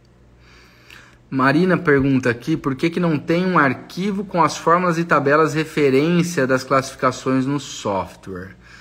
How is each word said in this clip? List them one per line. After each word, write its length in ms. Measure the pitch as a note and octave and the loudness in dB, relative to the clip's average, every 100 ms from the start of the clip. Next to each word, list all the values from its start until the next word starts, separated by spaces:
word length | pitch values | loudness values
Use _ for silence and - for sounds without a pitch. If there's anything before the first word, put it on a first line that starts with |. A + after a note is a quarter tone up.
| _ _ _ _ - - - _ - - - _ - | _ _ _ _ -20 -20 -20 _ -20 -20 -20 _ -8
Marina 480 | C3+ C3 D3 F#3 E3+ | 0 2 4 2 2
pergunta 540 | E3+ C#3+ C#3 C3+ B2+ | 2 2 4 2 0
aqui, 260 | A#2 - D#3+ | -2 -4 -4
por 200 | C#3 C3 | -4 -2
que 120 | E3+ | -4
que 120 | F3 | -2
não 180 | F3 D3 | -2 -2
tem 260 | - E3+ | -2 -2
um 140 | F#3 F3 | 2 2
arquivo 680 | C#3 B2 - - G3+ G3 | 2 0 -8 -8 -6 -6
com 180 | G3+ F3 | -4 -2
as 140 | D3+ - | -2 0
fórmulas 400 | E3 E3+ F3+ E3 | 2 2 2 0
e 80 | |
tabelas 480 | E3+ D#3 C3+ D3+ D#3 | 0 0 2 2 2
referência 920 | D3+ D3+ - C#3+ C3 D#3+ F3 E3+ - C3 | 0 -4 0 2 4 4 2 0 0 0
das 160 | C3 | 0
classificações 840 | - C3+ B2+ - C3 B2 C3 C3 | 0 -2 -2 -2 -2 -2 -2 0
no 140 | C3 C#3+ | 0 -4
software? 960 | - - A2 G2 F2+ - - F2+ F#2+ - - - | -8 -8 -4 -4 -6 -12 -14 -12 -14 -18 -20 -20